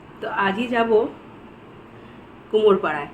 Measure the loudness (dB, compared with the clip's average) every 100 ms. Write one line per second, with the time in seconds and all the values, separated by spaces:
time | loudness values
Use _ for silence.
0 | -20 -12 -8 -2 -2 -2 -2 -2 2 2
1 | 0 -6 -20 -20 -20 -20 -20 -20 -20 -20
2 | -20 -20 -20 -20 -2 2 4 4 0 -4
3 | -8